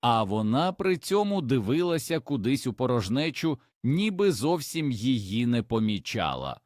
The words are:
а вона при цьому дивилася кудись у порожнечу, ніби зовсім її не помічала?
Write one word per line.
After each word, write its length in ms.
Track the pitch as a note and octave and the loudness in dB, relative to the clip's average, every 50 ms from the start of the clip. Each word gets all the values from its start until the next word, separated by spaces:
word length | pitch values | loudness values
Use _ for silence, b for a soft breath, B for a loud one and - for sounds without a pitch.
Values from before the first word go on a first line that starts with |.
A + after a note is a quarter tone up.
а 220 | - A#2+ A#2 A2+ A2 | 4 4 4 4 2
вона 500 | F#2+ G2+ G#2+ A2 G#2+ A2+ C3+ E3 F#3 F#3 | 0 0 0 0 2 2 2 0 0 -2
при 240 | - G3 F#3+ F#3 | -2 0 0 0
цьому 460 | E3 - - F#3+ G3+ G#3 G3+ G3+ G3 D#3+ | -2 -2 0 0 0 2 2 0 -2 0
дивилася 760 | A#2 C3+ B2+ G#2 G2 C3 D#3+ F3+ F3 E3+ E3 - - E3 D#3+ | 0 0 0 2 0 0 2 2 0 0 -2 -2 -2 -4 -4
кудись 460 | - - C#3+ B2+ F#2+ A#2 C#3 C#3 - | -2 -2 -4 -2 0 0 0 0 -2
у 60 | B2+ A2 | -4 -4
порожнечу, 840 | - B2+ A#2+ B2 A#2+ G2 F#2 A2+ C3+ D3+ E3 - - - E3 D3 b b b b _ - | -2 0 0 2 0 0 0 -2 0 -2 -2 -4 -2 -2 -2 -2 b b b b _ -2
ніби 480 | B2 C#3 E3+ G#3 A3 G3 F3+ G3+ G3+ E3 | 0 0 2 0 -2 0 2 2 2 4
зовсім 580 | - A#2+ D#3 F3 E3+ C#3+ - - E3 D#3 C#3+ | 2 2 0 0 0 -2 -6 -4 -2 -2 -2
її 560 | B2+ G2+ G#2+ C3 C3 A#2 G#2 F#2 G2 A2+ A#2+ | -2 0 0 0 0 0 0 -2 -2 0 2
не 160 | A#2+ A#2+ A#2+ A2 | 2 2 0 0
помічала? 960 | - A2+ A2+ A2 G#2+ G#2+ F#2+ - - - A2+ F2+ D2+ C2 B1+ C2 C2+ B1 - _ | 0 0 0 2 0 0 -2 -4 -6 -4 -2 -2 -2 -2 -4 -6 -8 -10 -10 _